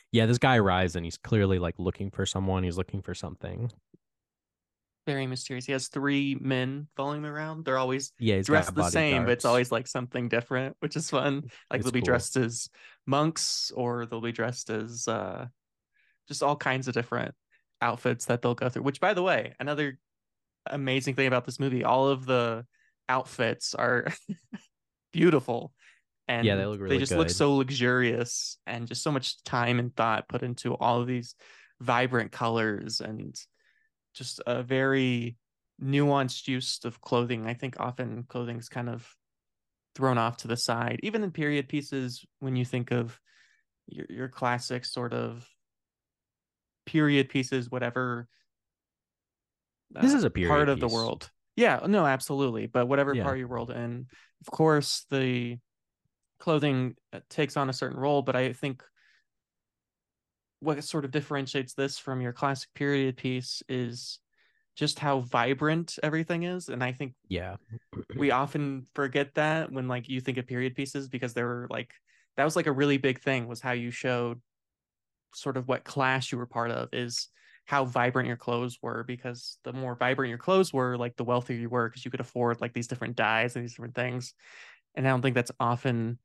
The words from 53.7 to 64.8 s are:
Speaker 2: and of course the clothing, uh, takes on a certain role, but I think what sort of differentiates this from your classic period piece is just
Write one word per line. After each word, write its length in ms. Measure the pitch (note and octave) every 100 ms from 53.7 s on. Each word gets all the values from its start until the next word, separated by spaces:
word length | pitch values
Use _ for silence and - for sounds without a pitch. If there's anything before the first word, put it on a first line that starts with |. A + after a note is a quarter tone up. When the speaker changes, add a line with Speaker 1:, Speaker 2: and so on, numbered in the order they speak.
Speaker 2:
and 380 | A#2+ A#2+ A#2+ C3 - _ _
of 100 | -
course 540 | - D#3+ D3+ - - -
the 480 | C3+ C3 B2 A#2+ A#2+ - _ _ _ _ _ _ _
clothing, 580 | - D#3 D3 C3 B2+ - _
uh, 80 | - -
takes 280 | - C#3+ D3
on 120 | C3+
a 40 |
certain 260 | B2+ C3 C3
role, 220 | C#3 C#3+
but 120 | C3 B2+
I 180 | B2+
think 300 | B2 C#3+ B2+ - _ _ _ _ _ _ _ _ _ _ _ _ _ _ _ _ _
what 240 | D3+ C#3+
sort 220 | - D#3+ C#3
of 60 |
differentiates 640 | D3 D3 C#3+ C3+ C#3+ B2+
this 240 | - C#3 -
from 240 | - C3
your 120 | B2
classic 360 | B2 C#3+ C3+ -
period 440 | - C#3+ C#3 C3+ B2+
piece 460 | C3 B2+ B2+ - -
is 500 | B2+ A#2+ A#2+ - - _ _ _ _ _
just 240 | -